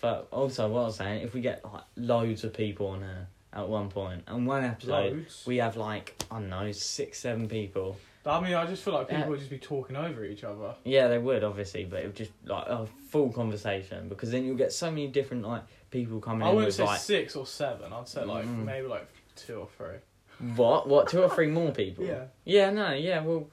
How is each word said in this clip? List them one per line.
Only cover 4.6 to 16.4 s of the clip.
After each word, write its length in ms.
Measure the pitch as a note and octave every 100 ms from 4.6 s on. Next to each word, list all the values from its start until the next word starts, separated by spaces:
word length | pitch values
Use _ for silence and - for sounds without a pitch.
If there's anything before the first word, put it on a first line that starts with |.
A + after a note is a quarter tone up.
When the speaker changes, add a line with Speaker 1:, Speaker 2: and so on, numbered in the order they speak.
Speaker 1:
episode, 480 | B2+ A2+ A#2+ C#3+ G2 D3
Speaker 2:
Loads? 280 | D#3+ - -
Speaker 1:
we 120 | B2
have, 180 | A#2 A2
like, 400 | G#2+ G#2+ F#2 - -
I 80 | A2+
don't 100 | G2
know, 240 | F#2 G#2
six, 460 | G2+ - - C#3 -
seven 280 | B2+ A2+ A2
people. 520 | A2 G2+ G2 F#2+ F#2+ - -
Speaker 2:
But, 140 | - D#3+
I 20 |
mean, 140 | F3+
I 120 | F3 E3+
just 180 | F#3
feel 100 | -
like 140 | D#3 C3
people 140 | D#3
Speaker 1:
Yeah. 40 | D3
Speaker 2:
would 80 | C#3+
just 100 | C#3
be 80 | C3+
talking 380 | - C#3+ B2+ C3
over 280 | E3+ B2+
each 200 | G2+ G#2
other. 300 | A2+ G#2 G#2 -
Speaker 1:
Yeah, 240 | A#2+ C3+ B2
they 100 | A#2+
would, 240 | A#2+ B2
obviously, 420 | G#2 G2+ G2 -
but 160 | F#2 F#2
it 20 | F#2+
would 80 | G2+
just, 140 | G#2+ -
like, 220 | - F#2+ -
a 180 | A#2+ A2 - -
full 200 | D#3 C#3
conversation, 760 | A#2 A2+ G#2 A2 G2 F#2+ F#2 F#2
because 220 | G2 A#2
then 140 | B2
you'll 120 | C3 B2+
get 160 | C3+
so 180 | - E3+
many 160 | D#3 C#3+
different, 340 | C3 C3 B2
like, 180 | G#2+ A#2 - - -
people 300 | B2+ A#2 A2
coming 220 | A2 A2+